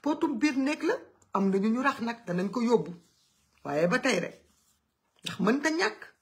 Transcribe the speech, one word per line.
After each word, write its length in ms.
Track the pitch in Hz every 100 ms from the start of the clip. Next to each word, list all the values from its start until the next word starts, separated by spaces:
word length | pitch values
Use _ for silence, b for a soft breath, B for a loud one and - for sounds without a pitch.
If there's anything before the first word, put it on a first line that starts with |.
Potum 360 | 285 302 320 233
biir 180 | 294 262
néeg 260 | 269 302
la, 100 | 311 508 - _ _
am 160 | 196 196
na 80 | 190
ñu 120 | 214
ñu 120 | 233
rax 180 | 269 262
nag, 240 | 233 233 -
danañ 240 | 175 196
ko 120 | 247
yóbbu. 300 | 233 226 160 175 _ _ _ _ _ _
Waaye 240 | 143 143 175
ba 120 | 247
tey 200 | 262 190
rek, 240 | - - _ _ _ _ _ _ _ _
ndax 160 | - -
mënta 300 | 185 277 311
ñàkk 300 | 320 427 - - _